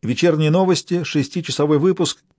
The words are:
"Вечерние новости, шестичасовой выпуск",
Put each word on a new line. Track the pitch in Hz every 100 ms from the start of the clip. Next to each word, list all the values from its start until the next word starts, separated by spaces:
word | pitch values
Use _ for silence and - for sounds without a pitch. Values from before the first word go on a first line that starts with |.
"Вечерние | 107 131 175 156 156
новости, | 165 185 180 - 175
шестичасовой | 156 151 139 180 165 - 147 151
выпуск", | 175 185 170 - _